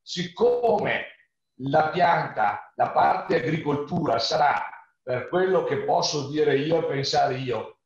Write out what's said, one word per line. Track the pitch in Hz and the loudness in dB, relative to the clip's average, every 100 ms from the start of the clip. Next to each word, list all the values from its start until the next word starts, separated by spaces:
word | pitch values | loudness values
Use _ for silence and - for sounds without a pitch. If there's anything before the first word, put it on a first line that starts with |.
Siccome | - 175 180 - 240 240 233 202 139 104 - - _ _ _ - | -12 -8 -6 0 2 2 2 2 0 -4 -6 -16 _ _ _ -10
la | 135 156 156 | 0 2 2
pianta, | 170 170 156 139 110 104 104 - - | 2 4 2 0 -2 -2 -2 -6 -2
la | 135 | 0
parte | - - 180 - 160 | 2 2 2 0 -2
agricoltura | 156 160 147 143 143 170 143 131 | 0 -2 -2 -4 -2 -2 0 0
sarà, | - 156 147 104 - - - _ | 0 2 2 0 -4 -12 -20 _
per | 127 123 - | -6 -6 -2
quello | 175 185 175 | 0 2 2
che | - - | 2 -2
posso | - 175 - 151 135 | 0 0 0 -4 -2
dire | 151 147 135 | 0 2 2
io | 151 160 | 2 0
e | 160 | 0
pensare | 139 135 151 139 127 | -2 -2 0 0 0
io, | 131 110 - - | -4 -6 -8 -16